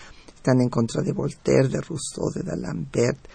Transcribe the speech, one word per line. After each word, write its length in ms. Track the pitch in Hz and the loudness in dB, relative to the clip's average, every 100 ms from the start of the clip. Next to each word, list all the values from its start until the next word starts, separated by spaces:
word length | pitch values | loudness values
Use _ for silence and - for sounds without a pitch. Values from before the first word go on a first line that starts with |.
| - - - - | -20 -20 -20 -4
están 240 | - 127 | 2 4
en 100 | 123 | 4
contra 340 | 127 117 - | 0 0 -2
de 100 | - | -2
Voltaire, 560 | - 143 - - 135 135 | -2 -4 -2 4 4 4
de 120 | 143 | 0
Rousseau, 500 | - 165 - - - | -6 -10 -10 -4 -4
de 80 | - | -4
D'Alembert, 760 | - - - - 143 - 120 139 - | -6 -6 -6 -6 -4 0 0 0 -10